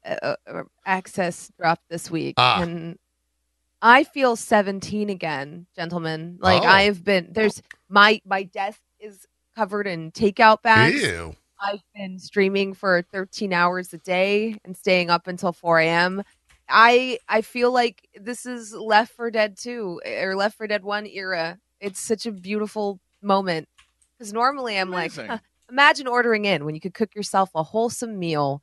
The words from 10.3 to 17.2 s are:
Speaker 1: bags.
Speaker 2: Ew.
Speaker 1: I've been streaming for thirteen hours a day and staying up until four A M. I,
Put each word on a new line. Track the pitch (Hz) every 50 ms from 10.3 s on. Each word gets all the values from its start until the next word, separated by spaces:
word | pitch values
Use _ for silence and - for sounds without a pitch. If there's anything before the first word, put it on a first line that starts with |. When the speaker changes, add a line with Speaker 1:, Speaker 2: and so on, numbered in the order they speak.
| 202 - 233 220 220 214 _
Speaker 1:
bags. | 233 220 220 220 226 220 285 240
Speaker 2:
Ew. | 135 90 82 85 80 78 _ _ _ _ _
Speaker 1:
I've | 196 202 202 202 _ _ _
been | 208 196 190 185 185
streaming | - - - 208 196 196 196 196 196 196 190
for | - - 196 185 175 175
thirteen | _ - 196 190 190 - - 220 196 180
hours | 175 175 180 180 185 180 - -
a | 165
day | _ 190 180 180 190 196 202 208 214 226 214 208 _
and | - 185
staying | - - 202 185 180 175 170
up | 175 175 _
until | - 180 175 - 185 170
four | _ - 170 165 160
A | 160 160
M. | 165 170 175 180 190 196 202 _ _ _ _ _ _ _ _
I, | - - 202 226 240 247 240 254 254 247 -